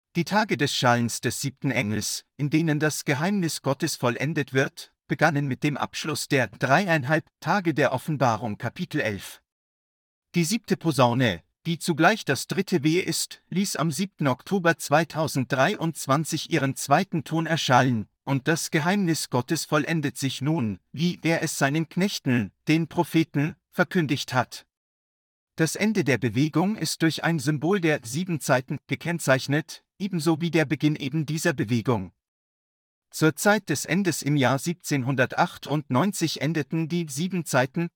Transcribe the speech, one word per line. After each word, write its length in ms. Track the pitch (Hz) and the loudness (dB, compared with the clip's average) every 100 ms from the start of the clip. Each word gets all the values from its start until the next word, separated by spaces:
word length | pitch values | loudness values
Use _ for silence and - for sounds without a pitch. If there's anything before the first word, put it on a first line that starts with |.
| _ | _
Die 100 | - | -4
Tage 320 | 165 208 214 151 | 0 0 0 0
des 180 | 143 | 0
Schallens 460 | - 127 120 117 - | 2 4 4 2 -2
des 200 | 127 - | -4 -4
siebten 300 | 135 - - | -6 -4 -2
Engels, 540 | 127 107 107 104 - - - | 0 0 -2 -4 -8 -10 -6
in 120 | 143 | 0
denen 320 | 160 165 147 | 2 2 2
das 240 | 151 - | 0 -2
Geheimnis 580 | - 135 175 202 165 - | -2 -2 0 0 -2 -2
Gottes 340 | - 139 160 - | -4 -2 -2 -2
vollendet 580 | 123 120 131 160 139 | -2 0 -2 -2 -2
wird, 380 | 131 143 - - _ - | 0 0 -4 -18 _ -8
begannen 380 | - 151 143 143 | 0 2 2 -2
mit 160 | 123 | -2
dem 140 | 151 139 | -2 -2
Abschluss 520 | - - 160 117 - | -6 -6 -6 -6 0
der 180 | 139 117 | 0 0
dreieinhalb 800 | - 127 143 202 160 127 156 - _ | -2 2 2 4 0 2 0 -2 _
Tage 340 | - 196 170 | -2 0 0
der 180 | 147 127 | 2 2
Offenbarung 640 | 131 - 147 127 107 117 101 | 0 -2 0 2 0 -4 -6
Kapitel 440 | 120 - 180 151 | -8 -8 -6 -2
elf. 420 | 110 101 - - _ _ _ _ _ _ _ _ _ | -2 -4 -8 -18 _ _ _ _ _ _ _ _ _
Die 100 | 175 | -2
siebte 340 | 160 233 - 185 | 0 -2 -2 -2
Posaune, 640 | 160 135 123 120 123 85 - _ - | 0 4 4 4 2 0 -8 _ -6
die 120 | 165 | -4
zugleich 460 | - 147 165 220 | -2 4 4 4
das 220 | - 135 - | 0 -4 -2
dritte 360 | 156 196 - | -4 0 0
Wehe 200 | 143 165 | 2 0
ist, 400 | 190 - - - _ | 0 -4 -6 -10 _
ließ 260 | 165 202 - | -4 -2 -2
am 140 | 160 | -2
siebten 360 | 139 196 - 147 | -2 -4 -2 0
Oktober 520 | 123 - 196 170 165 | 0 -2 0 2 0
zweitausenddreiundzwanzig 1700 | - 143 170 151 156 143 120 135 139 214 160 156 - 160 156 156 - | 2 2 2 -2 -2 -2 -2 2 2 0 -4 -4 0 0 0 -6 -2
ihren 260 | 160 135 127 | 0 0 -2
zweiten 460 | - 143 190 170 | 2 2 2 -4
Ton 220 | - 160 | -2 -2
erschallen, 640 | 160 160 - 123 131 117 98 _ | 0 -2 4 6 6 2 -4 _
und 240 | - 135 147 | -4 -2 0
das 220 | 165 - | 0 0
Geheimnis 580 | 165 151 208 185 156 - | -2 0 2 2 0 -2
Gottes 380 | 127 120 160 - | -2 0 -4 0
vollendet 500 | 151 135 165 143 - | 0 0 0 -2 -2
sich 240 | 135 - | -4 -2
nun, 400 | 131 165 110 92 _ | -2 0 -2 -4 _
wie 280 | 147 170 170 | -4 -2 0
er 200 | 160 165 | 0 0
es 160 | 156 - | -2 0
seinen 320 | 139 151 160 | 0 0 -2
Knechten, 640 | - 196 - 131 120 101 - - | -2 -2 -2 0 0 0 -6 0
den 200 | 156 165 | 0 2
Propheten, 680 | 175 165 165 160 147 143 - _ | -2 0 0 0 0 -4 -6 _
verkündigt 640 | - 180 185 147 143 - | -2 0 0 0 -2 -2
hat. 340 | 127 117 - - _ _ _ _ _ _ _ _ - | -2 -2 -6 -20 _ _ _ _ _ _ _ _ -2
Das 200 | 160 - | -2 0
Ende 280 | 208 202 | 0 0
der 140 | 135 127 | 2 2
Bewegung 580 | 123 101 151 151 98 220 | 0 0 0 2 0 -2
ist 260 | 156 - | -4 0
durch 200 | 160 - | 0 0
ein 160 | 156 165 | -2 0
Symbol 420 | 127 151 151 202 | 0 0 0 2
der 200 | 165 151 | 2 0
sieben 380 | 113 135 185 160 | -4 -6 -4 -4
Zeiten 380 | - 131 - 147 - | 0 0 0 -10 -6
gekennzeichnet, 960 | - 165 170 - 131 - 143 - - _ _ | -6 -4 -4 2 2 2 -2 -2 -12 _ _
ebenso 440 | 196 175 151 160 | -4 0 2 2
wie 80 | 170 | 2
der 160 | 160 147 | 2 2
Beginn 280 | 151 151 | 2 0
eben 300 | 151 139 156 | 0 -2 -4
dieser 300 | 147 156 175 | -2 -2 -2
Bewegung. 580 | 131 110 120 107 113 92 - _ _ _ _ _ _ _ _ _ | -2 0 0 0 -2 -4 -14 _ _ _ _ _ _ _ _ _
Zur 240 | - 156 | 2 2
Zeit 360 | - 208 208 - | 4 2 2 0
des 160 | 147 - | -4 -2
Endes 340 | 175 190 151 | 0 0 0
im 160 | 139 147 | 0 2
Jahr 220 | 123 135 | 4 2
siebzehnhundertachtundneunzig 1800 | - 170 - 143 123 131 123 - 135 - - 147 147 127 190 - 160 - | -2 -6 -4 -2 0 0 0 2 -2 -2 -6 -4 0 0 2 0 -4 -2
endeten 460 | 139 165 139 165 160 | -2 -2 -2 -4 -2
die 180 | 170 165 | -2 -4
sieben 380 | 131 185 185 156 | -4 -4 -4 0
Zeiten 420 | 135 127 - 170 | 0 0 -2 -6